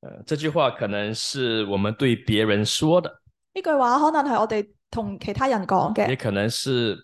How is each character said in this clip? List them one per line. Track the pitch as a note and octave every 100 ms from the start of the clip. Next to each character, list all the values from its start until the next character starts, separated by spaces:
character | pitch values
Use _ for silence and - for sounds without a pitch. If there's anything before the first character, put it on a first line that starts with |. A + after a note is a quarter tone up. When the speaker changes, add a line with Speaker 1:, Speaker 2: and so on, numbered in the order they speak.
Speaker 1:
呃， | - -
這 | -
句 | D3+ D#3
話 | D#3+ C3+
可 | - G#2+
能 | G2+ G#2
是 | A2 - C3+ B2 A2+ G#2
我 | G2
們 | G#2
對 | A2 C3+ A2+
別 | - G#2+ A2
人 | G2+
說 | G#2+ - D#3 F3
的。 | E3+ - _ _ _
Speaker 2:
呢 | F#4+
句 | F4 D4
話 | B3 B3+
可 | D4+
能 | D#4+ C#4
係 | A#3
我 | A3
哋 | G#3+ G#3 _ _
同 | - G#3 G3
其 | -
他 | G3+ C4
人 | A#3 F3+
講 | F#3+ -
嘅。 | G#3+ G3+
Speaker 1:
也 | C3
可 | A#2
能 | G2+ G#2+
是 | - - B2+ A#2 F#2